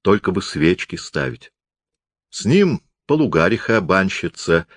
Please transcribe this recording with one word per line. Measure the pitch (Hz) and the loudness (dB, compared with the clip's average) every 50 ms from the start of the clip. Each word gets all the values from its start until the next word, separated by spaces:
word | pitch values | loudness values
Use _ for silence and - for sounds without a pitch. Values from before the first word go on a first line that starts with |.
только | _ 104 104 104 - - | _ 2 0 2 0 -4
бы | 90 98 | -4 -4
свечки | - - - 80 73 82 90 - - - - | -6 -6 -4 0 2 2 2 0 -4 -12 -12
ставить. | - - - - 78 69 65 60 - - - _ _ _ _ _ _ _ _ _ _ _ _ _ _ _ _ | -14 -14 -8 -6 -6 -6 -6 -8 -12 -20 -20 _ _ _ _ _ _ _ _ _ _ _ _ _ _ _ _
С | - - - | -16 -6 -2
ним | 107 147 202 202 175 123 85 _ _ _ _ _ | 2 2 4 4 2 0 -4 _ _ _ _ _
полугариха, | - 147 156 151 101 - 80 82 92 113 - - - 113 113 | -2 0 0 0 2 2 2 2 2 2 0 0 0 0 0
банщица | 92 80 92 95 95 95 - - - 85 _ - - - 82 82 82 _ - | 2 2 2 2 2 0 -4 -6 -8 -10 _ -8 0 0 0 0 0 _ -20